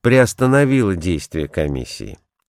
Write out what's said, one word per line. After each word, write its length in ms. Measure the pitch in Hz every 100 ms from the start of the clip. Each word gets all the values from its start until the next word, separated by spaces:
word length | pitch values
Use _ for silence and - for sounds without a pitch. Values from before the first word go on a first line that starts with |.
приостановило 920 | 120 127 123 - 131 139 139 135 107
действие 540 | 90 87 78 - 80 73
комиссии. 720 | - 76 67 60 - - - _ _